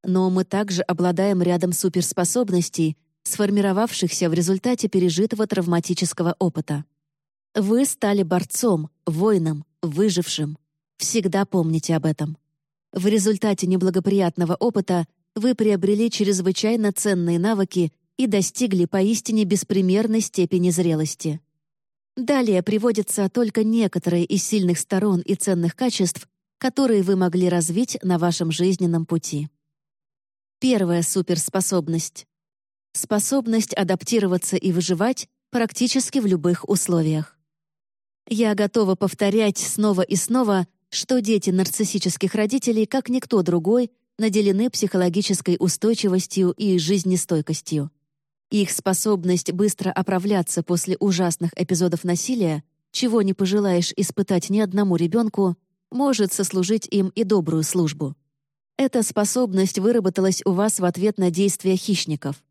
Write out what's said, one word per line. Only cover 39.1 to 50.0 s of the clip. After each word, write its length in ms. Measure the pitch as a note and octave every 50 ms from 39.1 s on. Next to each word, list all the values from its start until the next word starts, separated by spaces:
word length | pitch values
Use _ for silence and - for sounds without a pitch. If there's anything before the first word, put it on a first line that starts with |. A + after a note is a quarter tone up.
| - - G#3 G3+ G3 A3 A3 G#3 G3 -
снова 440 | - - - - G#3 G#3+ G3+ F3+
и 140 | F#3 - G3+
снова, 520 | F#3+ - - A#3 B3+ B3+ G#3+ G3+ F#3+ F3 _ _ _ _ _
что 320 | - - - - B3+ B3+
дети 300 | G#3+ G3+ A3+ G3+ - G3
нарциссических 840 | F3+ F#3 F#3+ - - - A3 G3 - G3+ - F#3 E3+ - - F#3 -
родителей, 500 | G#3+ G#3+ G#3 A#3+ C#4 - B3 A3+ A3 A3
как 220 | - - C4+ - -
никто 340 | B3 C4 - - - G#3 F3+
другой, 480 | F3+ F3 F3 D#3+ F#3 A3+ B3 B3 A3+ _ _ _ _ _ -
наделены 520 | A3 A3 F#3+ G#3+ G#3 G3+ F#3+ G3 A3+ B3+
психологической 840 | - - - F#3+ - F#3+ F3+ F3+ E3 G3 G3+ - G3 F3 - - F3 -
устойчивостью 920 | - F#3 - - - A3 A#3 - - G3+ F3+ F#3 F3+ - - F#3+ F#3+ F3+
и 260 | F3 - G#3+ G3+ F#3 F3+
жизнестойкостью. 1120 | D#3 D#3 G3+ G3 D#3+ F#3 F#3 F3 - - F3 D#3 D3 - D#3 - - - D#3+ D3+ C#3+ D3+ _ _ _ _ _ _ _ _ _ _ _ _
Их 200 | - G#3 G3+ F3+
способность 800 | - - - F#3 F#3 F#3 - A3 G#3 F#3+ E3+ F3+ F3+ F3 - -
быстро 400 | - F3+ G#3 G#3+ - - F#3+ F#3
оправляться 720 | - -